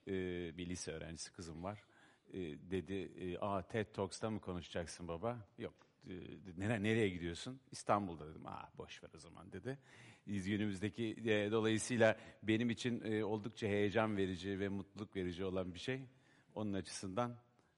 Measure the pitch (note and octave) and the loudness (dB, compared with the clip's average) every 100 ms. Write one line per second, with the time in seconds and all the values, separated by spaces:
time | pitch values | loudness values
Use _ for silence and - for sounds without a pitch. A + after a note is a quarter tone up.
0 | - F#2+ F#2 F2 F2 D#2+ F2 F2+ - D#2+ | -2 0 0 0 -4 -4 -4 -4 -4 -6
1 | D#2+ E2 - - E2+ D#2+ F#2 G#2+ - - | -6 -8 -10 -10 -10 -6 -6 -6 -12 -20
2 | - _ - F#2+ E2+ D2 E2+ F#2+ D#2+ G2 | -20 _ -12 -8 -6 -8 -4 -4 -2 -4
3 | D#2+ - F2+ F2+ G#2 G2 F2 A#2 G#2 - | -4 -6 -6 -4 -2 -2 -2 -2 -2 -2
4 | G2 - A2+ G#2+ - F2+ D#2+ F#2+ D#2+ - | -2 -2 -4 -4 -4 -6 -4 -4 -4 -6
5 | F2 E2 A2 A#2+ G#2+ - G#2+ - - _ | -6 -4 -4 -4 -8 -12 -12 -12 -20 _
6 | - F#2 - - F#2+ E2 G2+ A#2 G#2 A2+ | -12 -12 -10 -12 -10 -4 0 2 2 4
7 | G#2 F2+ E2+ E2+ B2+ C3 - - - G#2 | 4 2 -4 -4 -8 -12 -12 -6 2 2
8 | G2 E2 D2+ D#2+ - - - - - - | 2 -6 -10 -12 -10 -10 -12 -12 -14 -14
9 | - - E2+ F2 F2 F#2+ A2 C#3+ - - | -16 -18 -18 -16 -12 -10 -8 -8 -10 -20
10 | - - - G2+ F#2 G#2 G#2+ F#2+ G#2 G2+ | -20 -16 -4 -2 2 2 2 0 -2 -2
11 | A2+ - A2+ G#2 G#2 A2 A2 A2 - B2 | -2 0 4 4 6 6 6 4 4 8
12 | A2 G#2+ - - G#2 A2 A#2+ A2 B2 A#2 | 10 8 0 -4 4 4 4 2 0 0
13 | A2 G#2+ G#2 G#2+ G#2+ - G#2+ G#2 G#2 G2+ | 0 0 2 0 -2 -2 2 4 6 6
14 | A2 G2+ F#2+ F#2 F#2+ F#2+ G2+ G2 F#2 - | 4 4 2 0 -2 0 0 -2 -6 -8
15 | G#2 F#2+ F2+ E2+ F#2+ F#2 F2+ F2 - C3 | -6 -2 -2 0 0 0 -2 -4 -4 -4
16 | C3 - - - _ - G#2+ G2 - - | -6 -16 -20 -20 _ -4 -2 0 -2 -6
17 | G2 F#2+ A#2+ A#2 - _ _ | -4 0 0 -2 -16 _ _